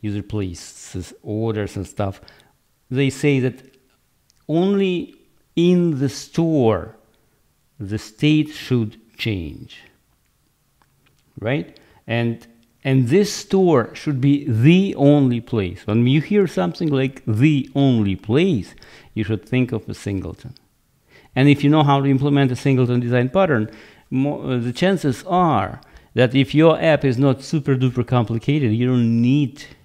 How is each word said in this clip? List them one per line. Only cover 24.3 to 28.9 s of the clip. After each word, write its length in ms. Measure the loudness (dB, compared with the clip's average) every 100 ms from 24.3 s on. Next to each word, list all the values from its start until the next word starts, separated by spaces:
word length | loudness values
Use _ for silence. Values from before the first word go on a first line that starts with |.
| -6
uh, 160 | -6 -6
the 160 | -6
chances 500 | -2 -2 0 -2 -4 -2
are 520 | 0 2 0 -2 -8 -20 -20 _ 0
that 180 | 2
if 220 | 4 2 4
your 260 | 4 4
app 240 | 2 2 0
is 140 | 0
not 240 | 0 0
super 320 | -2 -6 -2 0
duper 320 | 0 -2 0
complicated, 680 | 0 0 -2 -2 0 0
you 140 | 0
don't 340 | 2